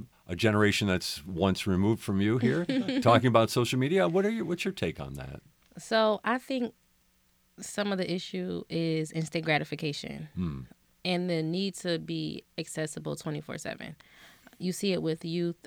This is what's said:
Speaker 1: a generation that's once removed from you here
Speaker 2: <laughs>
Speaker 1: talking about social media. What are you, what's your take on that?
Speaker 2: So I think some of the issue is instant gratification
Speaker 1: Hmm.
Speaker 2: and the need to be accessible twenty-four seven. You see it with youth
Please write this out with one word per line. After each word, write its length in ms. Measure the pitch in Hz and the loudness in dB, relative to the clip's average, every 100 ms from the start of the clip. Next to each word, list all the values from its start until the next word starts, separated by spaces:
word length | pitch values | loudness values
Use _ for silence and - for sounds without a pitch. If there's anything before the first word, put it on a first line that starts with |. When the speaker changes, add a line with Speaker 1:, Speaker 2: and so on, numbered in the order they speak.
| 110 _ - | -2 _ -8
Speaker 1:
a 80 | 90 | 2
generation 520 | 113 104 104 - 101 | 4 6 6 6 4
that's 380 | 92 - - 76 | 2 0 -8 -8
once 420 | 90 95 92 - | 2 2 4 2
removed 340 | 90 101 113 | 2 4 2
from 200 | - 98 | 0 2
you 160 | 101 127 | 2 4
here 260 | 127 147 175 | 2 2 0
Speaker 2:
<laughs> 360 | 269 196 - | 0 0 2
Speaker 1:
talking 260 | 120 117 123 | 6 6 6
about 220 | 113 113 | 6 6
social 280 | - 117 127 | 2 2 2
media. 300 | 135 190 180 | 2 2 4
What 180 | 175 202 | 2 2
are 40 | |
you, 160 | 226 165 | 0 -2
what's 180 | 175 | -2
your 100 | 190 | -4
take 280 | 190 160 - | -2 -2 -2
on 140 | 139 69 | -8 -8
that? 260 | 65 67 - _ _ - | -10 -12 -18 _ _ -18
Speaker 2:
So 440 | - 226 220 208 | -2 2 4 2
I 140 | - 254 | 0 -2
think 360 | - 262 240 - _ _ _ _ _ _ _ - | -2 -4 -4 -8 _ _ _ _ _ _ _ -18
some 320 | 185 - 208 | -10 -4 -2
of 60 | 190 | 0
the 120 | 180 | 0
issue 520 | 175 - 185 180 175 - | -4 -4 -6 -4 -6 -4
is 420 | 165 165 160 156 | -2 0 0 -2
instant 320 | 165 160 170 160 | -4 -4 -2 0
gratification 840 | 147 151 147 156 143 151 139 156 - | 0 0 -6 -6 -6 -8 -10 -10 -4
Speaker 1:
Hmm. 240 | 165 - 64 - _ _ | -4 -4 -12 -20 _ _
Speaker 2:
and 260 | 180 175 180 | -4 -2 0
the 140 | 165 | -2
need 320 | 156 175 196 - | -2 -2 -4 -4
to 240 | 180 165 | -2 -4
be 440 | 156 165 156 - - - | -4 -6 -6 -8 -10 -12
accessible 580 | 160 - 156 - 151 147 | -8 -6 -6 -6 -8 -6
twenty-four 400 | 160 151 151 - | -6 -8 -8 -10
seven. 380 | - - - 156 - - - - - - | -10 -10 -12 -16 -20 -20 -20 -20 -20 -8
You 140 | 185 | -6
see 220 | 175 202 | -2 0
it 100 | 175 | 0
with 220 | 160 160 170 | 0 -4 -4
youth 320 | 170 170 170 | -2 -2 -4